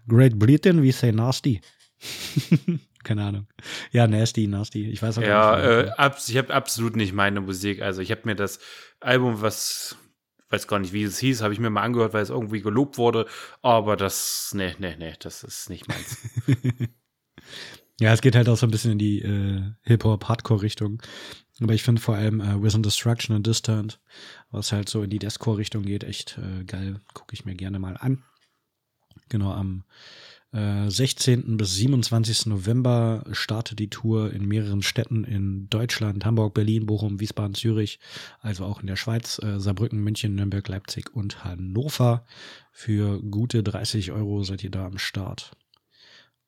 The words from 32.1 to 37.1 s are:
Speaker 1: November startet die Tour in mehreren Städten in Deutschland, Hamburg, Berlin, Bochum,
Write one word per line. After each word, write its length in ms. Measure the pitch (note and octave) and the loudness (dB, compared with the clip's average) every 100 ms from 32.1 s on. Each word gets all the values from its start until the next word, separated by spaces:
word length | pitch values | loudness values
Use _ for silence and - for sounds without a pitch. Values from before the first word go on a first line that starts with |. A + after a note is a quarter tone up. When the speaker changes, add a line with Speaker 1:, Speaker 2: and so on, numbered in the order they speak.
| A#2 A2 A2 A2 | 0 0 0 -2
Speaker 1:
November 720 | G2+ F#2+ B2 B2 A#2+ A2+ A2 - | -2 0 2 2 2 2 -2 -6
startet 480 | G2+ - A2 - G#2 | -6 -4 -4 -6 -6
die 100 | G#2 | -8
Tour 440 | - A2 A2 G#2+ | -4 0 0 0
in 120 | G2 G2 | -4 -2
mehreren 360 | G#2+ G#2 G2+ | -2 -2 -2
Städten 420 | - - A2+ A2+ | -2 -2 -2 -2
in 460 | G2+ G2+ G2 F#2+ G2 | -2 -2 -2 -4 -4
Deutschland, 560 | G#2+ A#2 - G#2+ G2 G#2+ | -2 -2 -2 -2 -2 0
Hamburg, 280 | A2+ G#2+ | 2 2
Berlin, 340 | A2 G#2+ A2 G#2+ | 2 2 2 0
Bochum, 340 | G#2 G#2 | 0 0